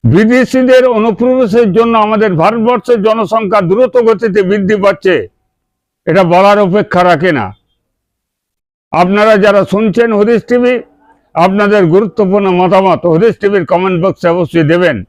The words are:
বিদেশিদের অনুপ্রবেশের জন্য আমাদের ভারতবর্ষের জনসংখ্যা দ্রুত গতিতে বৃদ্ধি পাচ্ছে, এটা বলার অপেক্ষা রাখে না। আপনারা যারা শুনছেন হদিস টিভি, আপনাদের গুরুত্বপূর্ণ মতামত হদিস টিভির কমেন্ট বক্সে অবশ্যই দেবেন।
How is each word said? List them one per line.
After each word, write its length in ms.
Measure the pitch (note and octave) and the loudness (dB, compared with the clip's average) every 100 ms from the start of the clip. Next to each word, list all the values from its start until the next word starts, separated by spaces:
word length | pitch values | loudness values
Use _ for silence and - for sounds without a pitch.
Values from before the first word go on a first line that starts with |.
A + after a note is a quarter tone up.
বিদেশিদের 800 | A#2 D#3+ A3 B3 B3 C4 B3+ B3+ B3+ | 2 2 2 2 0 0 2 4 2
অনুপ্রবেশের 800 | A3+ A3+ G3 B3 B3+ A#3 A3+ A3+ | 0 -2 -2 -2 0 0 0 2
জন্য 220 | F3+ A3+ A3+ | 0 0 0
আমাদের 320 | G#3+ G#3+ G#3+ | 0 0 0
ভারতবর্ষের 640 | E3+ E3+ A#3 A3 B3 - A#3 | 0 -2 -2 -4 -4 -2 -2
জনসংখ্যা 580 | G#3 A3 G#3 A3+ G#3 G#3 | 0 -2 -2 -4 0 -2
দ্রুত 340 | F3 G3+ B3+ B3+ | 0 0 0 0
গতিতে 360 | A3+ G#3+ A3+ G3 | 0 0 -2 -2
বৃদ্ধি 340 | F#3 G#3 F#3+ G#3+ | 0 -2 -2 0
পাচ্ছে, 380 | G3 F#3+ F#3+ D#3+ F2+ _ _ _ _ _ _ _ - | 0 0 -2 -2 -4 _ _ _ _ _ _ _ -2
এটা 160 | E3 | 0
বলার 340 | F3+ F3 G3+ G#3 | 2 2 2 2
অপেক্ষা 440 | G3+ G3+ - F3+ | 0 -2 -2 0
রাখে 260 | - D#3+ F3+ | 0 0 0
না। 140 | D3 G2 G#2 _ _ _ _ _ _ _ _ _ _ _ _ _ | -2 -6 -12 _ _ _ _ _ _ _ _ _ _ _ _ _
আপনারা 420 | D#3+ F3+ G3+ G#3+ G#3+ | -2 0 2 2 2
যারা 260 | G3+ G3+ | 2 0
শুনছেন 440 | F#3+ G3 A3 G#3 A#3 | 0 -2 -2 0 0
হদিস 280 | G#3 G#3 A#3 | 0 0 -2
টিভি, 300 | - A#3+ B3 B3 - _ _ _ _ | -2 -2 0 -2 -8 _ _ _ _
আপনাদের 480 | - F3+ G3 G3+ G#3 F3 | -2 0 0 0 2 2
গুরুত্বপূর্ণ 600 | F3+ G#3+ - F#3+ G3+ G3 | 2 0 -2 -2 0 0
মতামত 520 | F3+ F3+ F#3+ F#3+ D#3+ F3 | 0 0 0 0 -2 0
হদিস 280 | D#3+ A3+ - | 2 0 0
টিভির 260 | G3+ G3+ D#3+ | -2 -2 -2
কমেন্ট 320 | F3 F#3+ F3+ | -2 -2 -2
বক্সে 260 | F#3 - F3 | -4 -2 -2
অবশ্যই 380 | F3 D#3+ E3 D3+ | -2 -2 -2 0
দেবেন। 240 | E3+ F3 A#2+ | 0 0 -2